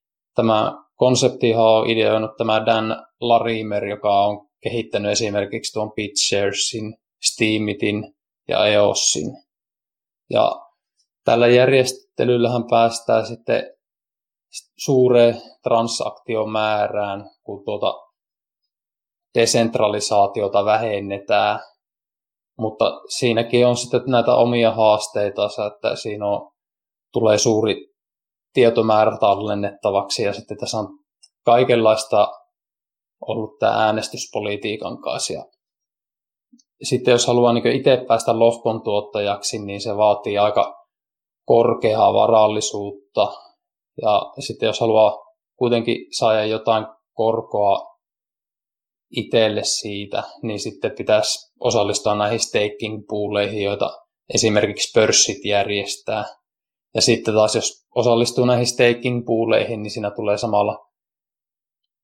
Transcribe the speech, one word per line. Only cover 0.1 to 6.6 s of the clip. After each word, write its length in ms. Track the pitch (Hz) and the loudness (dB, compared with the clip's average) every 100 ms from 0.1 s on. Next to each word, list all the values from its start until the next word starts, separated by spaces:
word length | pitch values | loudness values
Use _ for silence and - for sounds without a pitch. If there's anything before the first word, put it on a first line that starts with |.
| _ _ | _ _
tämä 380 | - 113 107 - - _ | -2 0 0 -2 -6 _
konseptihan 720 | - 127 123 131 - 120 113 | 0 2 4 0 0 0 4
on 260 | 113 110 113 | 4 4 2
ideoinut 400 | 113 107 110 110 - | 0 0 0 -2 -4
tämä 280 | 113 110 110 | -2 0 0
Dan 400 | 113 110 - - _ | 0 -2 -6 -12 _
Larimer, 640 | 120 117 113 113 110 104 | 0 0 0 -4 -6 -6
joka 420 | 101 104 104 101 101 | -6 -4 0 0 0
on 220 | 104 - _ | -2 -12 _
kehittänyt 500 | - 120 110 104 104 | -8 -6 -4 -4 -2
esimerkiksi 600 | 104 107 101 101 110 - | -2 -2 -4 -4 -6 -8
tuon 200 | 107 107 | -6 -6
BitSharesin, 1000 | - 104 - - 101 101 98 | -6 -6 -4 -2 -2 -2 -2